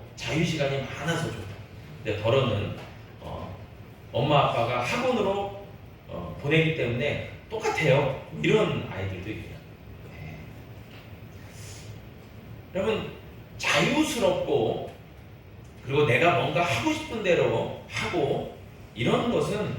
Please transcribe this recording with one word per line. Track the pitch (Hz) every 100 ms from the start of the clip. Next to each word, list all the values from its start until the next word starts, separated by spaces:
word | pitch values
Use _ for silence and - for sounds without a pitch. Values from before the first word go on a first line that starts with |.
| - -
자유 | 123 147 -
시간이 | 151 139 135
많아서 | 123 - 156 160 117
좋다. | 98 95 - - - - -
근데 | 110 101
더러는, | 107 135 120 101 90 - - - - -
어, | - - - - - - - - -
엄마 | 113 147 143 131
아빠가 | - 113 -
학원으로, | - 240 254 226 196 202 202 - - - - - -
어, | - - -
보내기 | 143 160 160 -
때문에 | 117 117 143 - - - -
똑같아요. | 220 - - 156 139 135 - - 113
이런 | 165 202 170 117 -
아이들도 | 98 98 90 92
있고요. | 101 - - - - - - - -
예. | - - - - - - - - - - - - - - - - - - - - - - - - - 185
여러분, | 220 202 - - - - - -
자유스럽고 | - - 240 302 311 - 190 - - - - - - - - - - - - - - - 120
그리고 | 143 147
내가 | - 170 -
뭔가 | - 170
하고 | 175 - 311
싶은 | 302 - 226
대로 | 185 156 123 113 - - -
하고 | - - 175 143 - - - - - - -
이런 | 151 247 240
것은 | 175 - 208 208